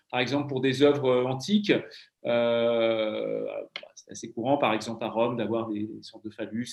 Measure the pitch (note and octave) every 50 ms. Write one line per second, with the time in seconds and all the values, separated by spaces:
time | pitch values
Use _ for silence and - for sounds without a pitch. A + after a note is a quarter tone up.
0 | _ _ B2+ B2 B2+ A#2 C#3 D3 C#3 C3 C3 B2+ C3 C3+ A#2 C3 C#3+ C#3+ C#3 C3+
1 | B2+ B2+ B2+ B2+ B2+ C3 C3+ C3 - - G#3 G#3 - - C3 - - - - -
2 | - _ _ _ - A#2+ A#2+ A#2 A#2 A#2 A#2 A#2 A#2 A#2 A#2 A#2 A2+ A2+ A2+ A2
3 | A2 G#2+ A2 A2 D#2 - A2 - G#1+ - G#2 G2+ - - - - - - _ -
4 | - - G#2 - - - - A#2 A2+ C3 C#3+ C#3 C3+ A2 A2 G#2+ - A#2 A2+ -
5 | A#2 G#2 G2+ A2+ A#2+ B2 A#2+ A#2 G#2+ G#2 A#2 A2+ A2 G#2+ G#2+ G#2 G#2+ A2+ A2+ A2
6 | - - - - - G#2+ G#2 - G#2+ G2 G#2+ A#2 B2 -